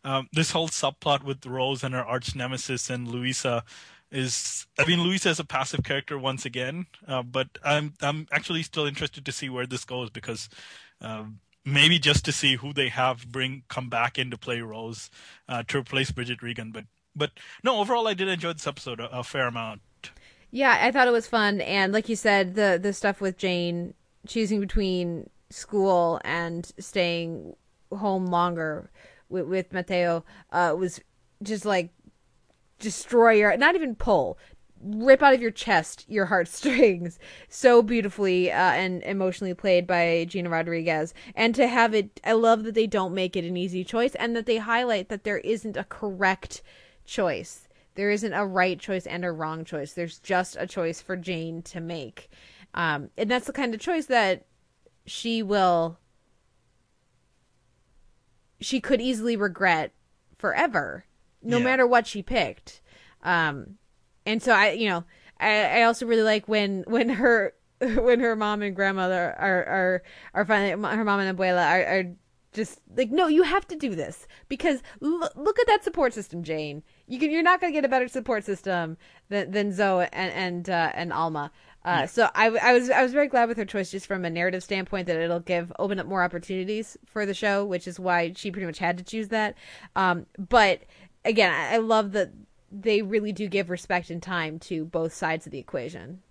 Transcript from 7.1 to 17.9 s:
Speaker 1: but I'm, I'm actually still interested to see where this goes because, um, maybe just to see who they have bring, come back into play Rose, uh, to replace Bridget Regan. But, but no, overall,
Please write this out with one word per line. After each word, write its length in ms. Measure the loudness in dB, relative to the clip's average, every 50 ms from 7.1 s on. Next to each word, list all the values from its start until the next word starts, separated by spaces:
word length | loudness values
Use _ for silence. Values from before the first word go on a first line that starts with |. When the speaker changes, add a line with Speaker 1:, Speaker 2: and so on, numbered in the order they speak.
| -6 -6 -6
Speaker 1:
but 240 | -4 -4 -4 -4 -4 _ -8 -2
I'm, 300 | 0 0 0 0 -4 -8 _
I'm 260 | -4 -4 -4 -4 -8 _
actually 300 | -6 -6 -4 -4 -6 -6 -6
still 220 | -6 -4 -4 -4
interested 400 | -4 -4 -6 -8 -8 -8 -10 -10
to 60 | -10
see 180 | -8 -8 -8 -8
where 160 | -6 -6 -6
this 200 | -6 -8 -10 -8
goes 240 | -8 -8 -8 -8 -8
because, 400 | _ -14 -10 -10 -10 -10 -12 -16 -18 -20 -20 -20 -20 -20 -20 -20 _ _
um, 400 | -14 -12 -12 -12 -12 -14 -18 -20 _ _ _ _ _
maybe 320 | 0 4 4 6 6 6
just 280 | 4 4 2 2 2 0
to 60 | 0
see 240 | -4 0 0 0 0
who 180 | 0 -4 -8 -4
they 160 | -2 -2 -2
have 420 | 0 0 0 0 0 -2 -10 -10
bring, 320 | -6 -6 -6 -6 -6 -10 _
come 220 | _ -8 -8 -6 -4
back 300 | -2 -2 -2 -2 _ -4
into 180 | -6 -6 -6
play 240 | -10 -8 -8 -6 -6
Rose, 480 | -6 -10 -12 -10 -10 -10 -12 -12 -16 -20 _ -20 -20 -20 -20 -20 _
uh, 160 | -8 -8 -8 -6 -4
to 100 | -4 -4
replace 320 | -4 -2 -2 -2 -2 -2
Bridget 320 | -4 -8 -6 -8 -8 -10 -8
Regan. 280 | -10 -10 -10 -12 -12
But, 140 | -14 -14 -16 _ _ _ _ _ _
but 160 | -6 -6 -6 _ -14 -20 -20 -20 -4 -2
no, 160 | 0 0 2
overall, 280 | 2 2